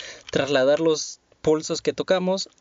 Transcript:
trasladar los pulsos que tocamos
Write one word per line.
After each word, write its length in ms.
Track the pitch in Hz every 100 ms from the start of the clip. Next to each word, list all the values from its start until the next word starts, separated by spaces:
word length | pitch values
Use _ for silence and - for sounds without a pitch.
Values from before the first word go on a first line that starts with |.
| - - -
trasladar 500 | 147 135 139 131 147
los 400 | 160 151 - - _ _
pulsos 400 | - 156 156 165
que 100 | -
tocamos 560 | 139 147 185 185 190 - _